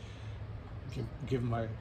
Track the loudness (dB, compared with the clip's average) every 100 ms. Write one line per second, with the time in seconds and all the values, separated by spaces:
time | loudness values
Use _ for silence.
0 | -8 -8 -6 -6 -6 -6 -6 -6 -4 -2
1 | -2 -2 2 4 6 4 2 0